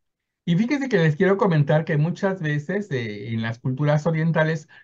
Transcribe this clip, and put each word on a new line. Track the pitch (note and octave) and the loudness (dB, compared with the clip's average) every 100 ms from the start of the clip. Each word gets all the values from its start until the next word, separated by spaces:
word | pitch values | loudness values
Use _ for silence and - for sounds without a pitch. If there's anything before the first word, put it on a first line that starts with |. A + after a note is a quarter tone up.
| _ _ _ _ - | _ _ _ _ 0
Y | F3 | 0
fíjense | A#3 D4 C4 | 2 0 0
que | G#3 | 2
les | D#3+ D3+ | 2 2
quiero | F#3 G3 | 2 4
comentar | G#3 D#3 C#3+ D#3 | 2 2 2 2
que | D#3+ D3 | 2 0
muchas | D#3+ F3 G3 F#3 | 0 -2 -4 -2
veces, | D#3 D3 D3 F#3+ G3+ | -4 -4 -4 -6 -4
eh, | C3 A2+ G#2 A2+ | -6 -6 -8 -6
en | A2+ | -4
las | A2+ A#2 | -4 -6
culturas | C3+ B2+ D3 D3 D#3+ | -6 -2 0 2 0
orientales, | D#3+ E3 D#3+ D#3+ D#3+ - - | 0 0 2 0 -2 -8 -18